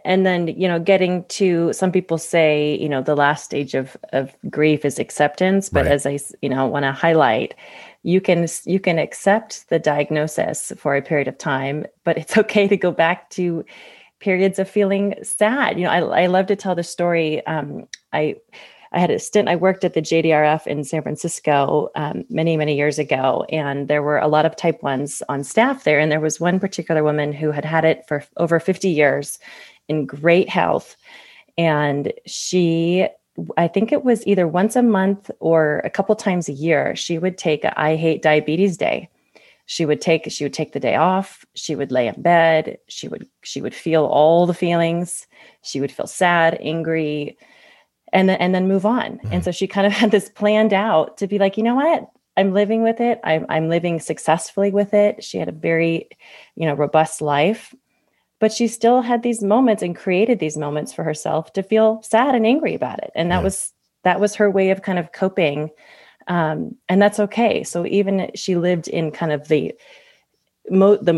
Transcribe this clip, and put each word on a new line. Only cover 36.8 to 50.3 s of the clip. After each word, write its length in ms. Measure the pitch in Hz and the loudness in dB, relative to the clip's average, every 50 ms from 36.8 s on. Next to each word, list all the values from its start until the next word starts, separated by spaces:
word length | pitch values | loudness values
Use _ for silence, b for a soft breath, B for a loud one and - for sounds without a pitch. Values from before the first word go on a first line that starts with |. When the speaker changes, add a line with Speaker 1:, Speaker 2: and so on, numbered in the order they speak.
| 135 - - | 0 -2 -4
Speaker 1:
she 220 | 156 - - 170 | -6 -6 -6 -4
would 220 | 160 170 185 180 - | -2 -2 -4 -4 -2
take 260 | - 170 151 147 - | -2 -2 -2 0 -2
a 160 | - - - | -2 -2 0
I 160 | 156 156 160 | 0 0 0
Hate 240 | 160 160 165 160 - | 2 2 0 0 2
Diabetes 560 | - 160 151 151 151 156 151 170 196 196 170 | 2 2 2 2 2 0 0 2 2 2 0
Day. 320 | - - - - 64 - - _ b b b b b b b b b b | 0 -2 -2 -2 -4 -6 -12 _ b b b b b b b b b b
She 220 | b - - 165 | b -6 -4 -2
would 160 | 147 151 156 - | 0 -2 -2 0
take, 280 | 180 165 160 - 151 | 0 0 0 -2 -6
she 140 | - - 147 | -8 -6 -6
would 80 | 139 135 | -6 -4
take 200 | - 156 151 - | -6 -8 -6 -6
the 60 | 139 | -4
day 160 | 135 123 - | -2 0 0
off. 500 | 120 156 185 185 190 190 - - - _ _ - | 2 2 2 0 0 -4 -6 -12 -20 _ _ -20
She 200 | - - - 156 | -12 -8 -8 -6
would 160 | 131 139 127 127 | -6 -4 -2 -2
lay 160 | 127 120 113 | 0 0 -2
in 120 | 98 - | -2 -2
bed. 560 | - 170 175 170 165 165 160 156 156 - - - _ - | 2 4 4 6 6 6 4 2 0 -2 -8 -14 _ -20
She 200 | - - - - | -16 -14 -12 -12
would, 180 | - - - - _ _ - | -12 -12 -14 -16 _ _ -16
she 200 | - - 139 - | -12 -10 -8 -8
would 120 | - - | -8 -10
feel 300 | - - 175 160 160 147 | -8 -4 0 2 2 2
all 400 | 131 127 139 151 156 165 170 175 | 2 4 4 6 6 6 4 4
the 80 | 175 170 | 2 0
feelings. 760 | - 185 170 170 170 170 165 170 170 180 170 - - - _ b b b b b b b | 0 0 0 0 2 0 0 0 -2 -4 -6 -10 -12 -16 _ b b b b b b b
She 180 | - - 139 | -10 -6 -6
would 100 | 139 143 - | -6 -6 -6
feel 140 | - - | -8 -10
sad, 520 | - - - 190 175 175 170 165 165 170 - | -8 -2 0 2 2 4 4 4 2 2 0
angry, 800 | - 147 160 165 160 160 160 160 156 151 147 151 147 151 - b b b b b b b b b b b b _ _ _ - | -4 -6 -6 -4 -4 -4 -2 -2 -2 -4 -4 -6 -6 -8 -12 b b b b b b b b b b b b _ _ _ 2
and 140 | 190 185 190 | 4 4 4
then, 80 | 190 - | 2 2
and 160 | 175 185 185 | 0 0 0
then 140 | 185 185 190 | 0 0 0
move 160 | 190 190 180 | 0 0 0
on. 280 | 208 247 254 - - - | 0 0 0 -2 -4 -8
Speaker 2:
Mm-hmm. 160 | - - 107 185 | -10 -8 -4 -4
Speaker 1:
And 100 | 180 165 | -4 -2
so 60 | 185 | -4
she 160 | 175 - 196 | -4 -4 -4
kind 200 | 185 - 196 196 | -4 0 2 2
of 60 | 208 202 | 2 2
<laughs> 20 | |
had 160 | - 233 214 | 2 2 4
this 180 | 202 196 196 | 4 2 0
planned 460 | - | -2